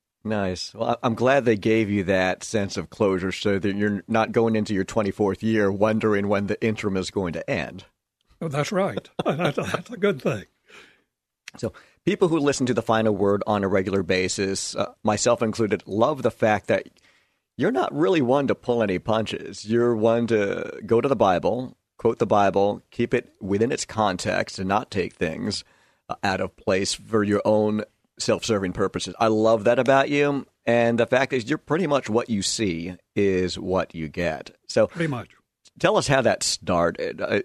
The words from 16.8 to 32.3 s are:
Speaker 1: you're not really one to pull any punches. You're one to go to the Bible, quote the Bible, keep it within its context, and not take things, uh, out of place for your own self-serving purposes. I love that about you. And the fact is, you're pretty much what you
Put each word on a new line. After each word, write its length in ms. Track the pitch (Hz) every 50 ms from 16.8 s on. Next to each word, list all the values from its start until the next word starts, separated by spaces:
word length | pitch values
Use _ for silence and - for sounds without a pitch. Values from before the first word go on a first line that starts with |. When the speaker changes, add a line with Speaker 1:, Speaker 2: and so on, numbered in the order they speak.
| - - - _ _ _ _ _ _ _ _ _ _ _ _
Speaker 1:
you're 140 | - 131 208
not 240 | 254 381 - - -
really 280 | 143 170 190 185 160
one 260 | 123 117 135 143 139 120
to 60 | 98
pull 280 | - - 123 120 117
any 160 | 110 101 92 87
punches. 680 | - 113 110 113 107 - 104 - - - 98 - -
You're 300 | 104 113 117 120 120 117
one 320 | 107 107 113 113 117 117
to 540 | 107 113 107 101 98 90 85 - - - - -
go 160 | 95 113 117
to 80 | 123 135
the 60 | 135
Bible, 600 | 101 110 95 90 85 - 90 110 123 127 - - _ _ _ _ -
quote 200 | - 113 117 -
the 80 | 117
Bible, 560 | 92 110 101 101 98 90 98 101 104 101 - - _
keep 240 | - - 120 120 131
it 180 | 120 - - _ _
within 300 | 104 92 98 101 113 131
its 140 | - - -
context, 760 | - - 110 107 98 92 87 - 107 95 95 - - - -
and 100 | 92 95
not 220 | 98 113 - -
take 220 | - 98 90 -
things, 500 | - _ 90 80 78 90 98 104 98 - - _ _ _ _ _ _ _ _ -
uh, 80 | - - -
out 160 | 98 95 95
of 160 | 98 95 -
place 380 | - - 107 95 95 98 - -
for 280 | - - 104 110 107
your 200 | 101 104 104 101 -
own 400 | 104 107 107 107 107 107 107 104 - _ _ _ _ _ -
self-serving 540 | - - 107 87 - - 110 101 95 90
purposes. 420 | 85 110 98 92 - 87 - 92 - -
I 80 | 113 110
love 340 | 110 107 110 110 117 107 101
that 140 | 120 120 131
about 300 | 120 135 135 135 135 -
you. 380 | 143 143 143 143 143 135 - - _ _ _
And 320 | 117 117 120 117 117 117 117
the 80 | 117
fact 260 | - 127 127 135 -
is, 160 | 139 127 104 123
you're 100 | 151 -
pretty 280 | - - 147 180 185
much 240 | 151 143 131 - -
what 180 | 107 120 -
you 140 | -